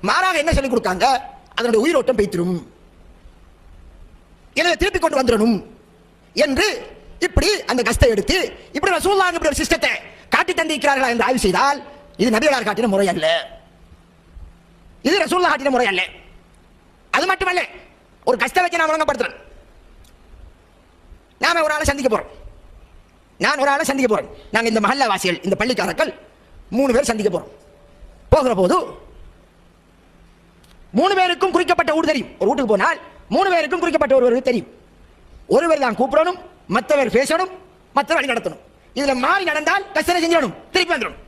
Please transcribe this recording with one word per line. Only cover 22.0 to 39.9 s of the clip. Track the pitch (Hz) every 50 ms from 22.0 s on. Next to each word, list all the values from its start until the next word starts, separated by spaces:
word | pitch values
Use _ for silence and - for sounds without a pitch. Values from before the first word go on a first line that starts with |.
| 254 254 214
போறோம், | 196 - - - - - - - - - - - - - - - - - _ _ _ _ _ _ _ -
நான் | 226 294 294 277
ஒரு | 285 277
ஆளை | 285 320 - 277
சந்திக்க | 269 262 240 214
போறேன். | 175 - - - - - - -
நாங்க | 214 226 226 220
இந்த | 226 208
மஹல்லா | 226 254 277 269 226 196
வாசிகள், | 190 - 185 175 - -
இந்த | 190 190 - 208
பள்ளிக்காரர்கள் | 247 254 196 196 190 240 - 320 277 - - - - _ _ - - - - - - 190
மூணு | 226 277 269 233
பேர் | 240 285 - 233
சந்திக்க | 214 208 202 175
போறோம். | 170 - - - - - - - - - - - - - - - - - - -
போகிற | 311 277 254 226 180
போது | 185 180 - 370 - - - - - - - - - - - - - _ _ _ _ - _ _ _ _ _ _ _ _ _ - - - - _ _ _ _ _ _ - - - - - - 196
மூணு | 320 381 403 381
பேருக்கும் | 370 359 349 359 - 381 -
குறிக்கப்பட்ட | - 359 277 349 349 339 - 302 320
ஊர் | 320 294
தெரியும். | 302 285 202 - - -
ஒரு | - 196
வீட்டுக்கு | 277 - 269 208 214
போனால் | 196 - 214 - - - - - - - - 196
மூணு | 285 381 392 370
பேருக்கும் | 339 311 294 302 349 339
குறிக்கப்பட்ட | 349 285 311 302 269 262 262
ஒருவர் | 240 247 233 254 254 262
தெரியும். | 247 220 - - - - - - - - - - - _ - - - - - - -
ஒருவர் | 247 320 339 320 294 269
தான் | 247 220 -
கூப்பிடணும், | 240 269 277 294 320 349 359 359 - - - - - - 175
மற்றவர் | 226 220 - 302 285 269 226 185
பேசணும், | 233 277 277 311 339 370 370 370 - - - - - _ _ -
மற்றவர் | 254 285 277 320 330
வழி | 277 277 240
நடத்தணும். | 233 - 180 156 - - - _ _ _ _ - -
இதுல | 285 277 269 247 247
மாறி | 285 349 392 381 330
நடந்தால் | 302 302 311 311 359 392 392 392